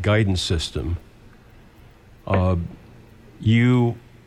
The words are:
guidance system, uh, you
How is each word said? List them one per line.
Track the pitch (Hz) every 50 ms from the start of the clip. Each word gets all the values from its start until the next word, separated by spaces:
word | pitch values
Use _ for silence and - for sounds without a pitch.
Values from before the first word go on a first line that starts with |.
| 90
guidance | 107 107 107 110 98 95 87 -
system, | - 92 82 - - - 73 - 82 87 - - - - - - - - - _ - - - - - - - - - - _ - - - - -
uh, | - 98 95 90 92 90 85 82 82 - - - - - - - - - - - - - -
you | - 107 113 117 120 123 127 123 120 117 113 - - - - - -